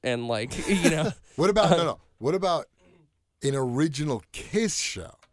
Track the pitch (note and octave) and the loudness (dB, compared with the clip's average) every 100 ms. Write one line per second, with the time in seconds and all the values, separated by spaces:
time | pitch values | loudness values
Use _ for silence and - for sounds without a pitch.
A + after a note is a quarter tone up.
0 | C3 A#2+ A#2+ A2+ B2+ E3+ - G3 A3 D#3 | -4 -2 -2 -4 -4 -6 0 2 4 2
1 | G#3 - - - F3+ G#3 G3+ F3 E3 - | -2 -6 -10 0 2 4 6 4 2 -4
2 | _ - A#2 F#3 F#3 E3 - _ _ _ | _ -8 -2 0 0 -2 -4 _ _ _
3 | _ _ _ _ C#3 C#3 B2+ B2 D#3+ C#3 | _ _ _ _ -4 -2 -2 0 0 -2
4 | D3+ A#2 - - - G#3 A3 - - - | -4 -6 -8 -16 -6 -2 -2 -2 -6 -8
5 | E2 - _ | -14 -18 _